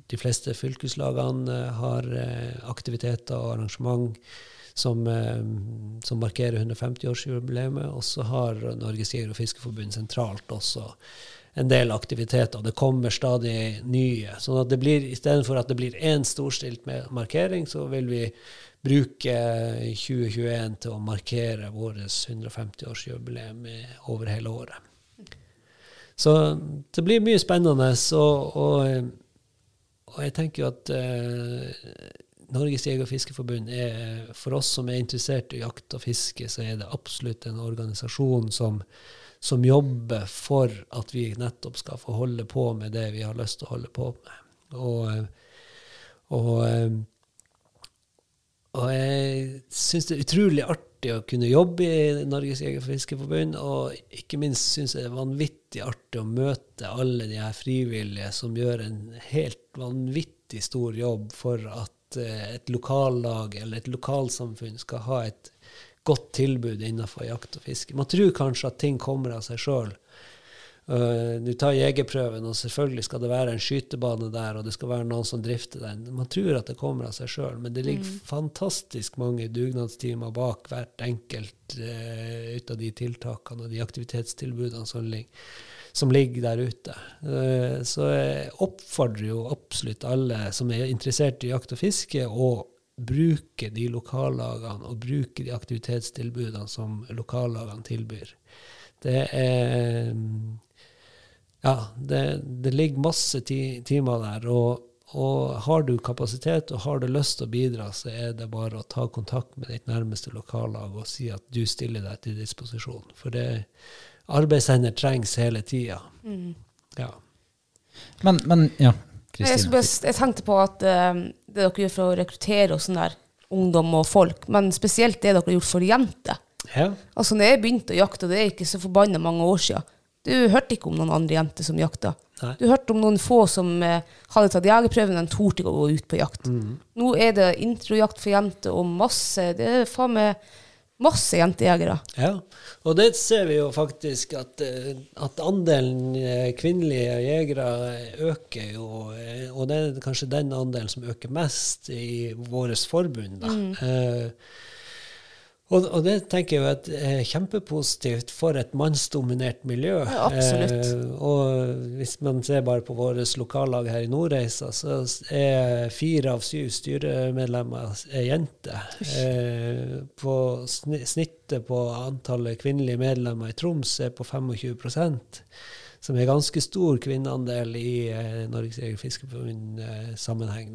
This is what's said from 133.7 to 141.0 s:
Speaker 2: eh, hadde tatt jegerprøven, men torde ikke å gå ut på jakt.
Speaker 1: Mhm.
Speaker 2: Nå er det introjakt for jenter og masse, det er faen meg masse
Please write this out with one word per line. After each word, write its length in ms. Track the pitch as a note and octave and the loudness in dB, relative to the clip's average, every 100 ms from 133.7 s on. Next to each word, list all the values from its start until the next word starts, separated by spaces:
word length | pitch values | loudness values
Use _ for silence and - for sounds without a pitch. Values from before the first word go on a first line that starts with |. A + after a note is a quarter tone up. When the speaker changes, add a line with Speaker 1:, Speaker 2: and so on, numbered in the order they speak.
| F3 | 2
Speaker 2:
eh, 200 | E3+ E3+ - - - | 4 2 0 -14 2
hadde 200 | A3 G3+ | 6 8
tatt 160 | G#3 F#3+ | 8 8
jegerprøven, 480 | A3+ A#3 A#3 G3+ | 8 8 6 4
men 140 | F3 E3 | 4 0
torde 300 | - G3+ - | 4 4 4
ikke 80 | F2+ | 0
å 60 | D3 | 2
gå 140 | D3 | 4
ut 120 | D#3 - | 2 0
på 120 | E3 | 0
jakt. 300 | D3 - B2+ | 0 -2 -2
Speaker 1:
Mhm. 220 | B2 G#2+ C3+ - A#3 | -2 -2 -8 -10 0
Speaker 2:
Nå 160 | B3+ | 2
er 160 | - A3+ | 6 6
det 220 | G3+ F3+ - | 8 6 6
introjakt 600 | A3+ A3+ - G#3+ G#3+ - | 0 -2 0 4 4 2
for 140 | G#3 | 2
jenter 420 | G3+ G3+ - - | 4 2 -2 -2
og 100 | F3 | 0
masse, 680 | F3+ F3 A#3+ - - G3 F3 | 0 2 2 2 0 0 0
det 140 | E3+ A3+ | 0 2
er 160 | B3 | 2
faen 280 | A#3+ - B3+ | 2 0 2
meg 220 | A3 G#3 G3+ - - - _ _ | 4 4 2 -8 -20 -20 _ _
masse 380 | - | 2